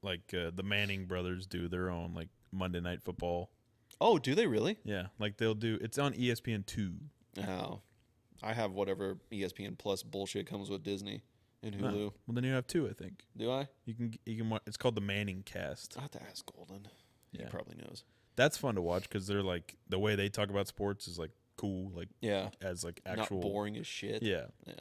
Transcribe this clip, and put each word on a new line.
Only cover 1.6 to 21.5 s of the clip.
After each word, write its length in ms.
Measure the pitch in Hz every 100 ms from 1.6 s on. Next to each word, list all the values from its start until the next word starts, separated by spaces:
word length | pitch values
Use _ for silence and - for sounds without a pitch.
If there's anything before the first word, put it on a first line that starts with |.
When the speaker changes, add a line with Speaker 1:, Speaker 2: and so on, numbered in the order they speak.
| 87
Speaker 1:
their 200 | 90 92
own, 240 | 87 85
like, 160 | 85 82 _ -
Monday 280 | 95 92 87
Night 200 | 90 87
Football. 460 | - 87 87 87 90 _ _ _ _ -
Speaker 2:
Oh, 200 | 208 190
do 160 | 127
they 120 | 151 220
really? 300 | 110 120 208
Speaker 1:
Yeah, 220 | 151 101 92 -
like, 200 | 104 104
they'll 160 | 110
do, 240 | 107 113 110
it's 160 | 113 127
on 160 | 143 120
E 120 | 123
S 100 | 117
P 120 | -
N 120 | 110 98
two. 300 | - 98 87 147 _ _ - 98
Speaker 2:
Oh. 320 | 92 - 95 - _ _ _ _ -
I 100 | 107
have 200 | 113 107
whatever 440 | 95 98 92 98 95 -
E 100 | 104
S 120 | 95
P 100 | -
N 100 | 98 92
Plus 260 | - 98
bullshit 440 | - 98 98 104 90
comes 220 | 101 98
with 140 | 98
Disney 400 | 123 101 101 107 - _ _ _
and 120 | 110 98
Speaker 1:
Oh, 60 | 123
Speaker 2:
Hulu. 160 | 104 104 - -
Speaker 1:
well, 80 |
then 100 | 117
you 80 | 127
have 140 | 131 120
two, 200 | 180 123
I 40 |
think. 320 | - 92 - -
Speaker 2:
Do 160 | - 113
I? 180 | 131 139 - -
Speaker 1:
You 80 |
can, 180 | 113 117 113 -
you 100 | 113
can 140 | 113
wa-, 80 | 110 -
it's 100 | 107
called 180 | 127 113
the 40 |
Manning 420 | 101 101 101 92 98
Cast. 500 | - 71 73 - -
Speaker 2:
I 60 |
have 80 | 143
to 120 | -
ask 200 | - - -
Golden. 320 | - 90 95 101 - _ _ _
He 60 | -
Speaker 1:
Yeah. 100 | 113
Speaker 2:
probably 280 | - - 80
knows. 280 | - - - _ _ -
Speaker 1:
That's 220 | 135 -
fun 160 | 139
to 80 | 104
watch 260 | 85 90 95
'cause 180 | 107 95
they're, 160 | 101
like, 340 | 98 90 - - _
the 100 | 92
way 160 | 104
they 140 | 104 101
talk 220 | 104 104
about 180 | 98 98
sports 400 | - 101 101 -
is, 100 | 87
like, 120 | 80 - _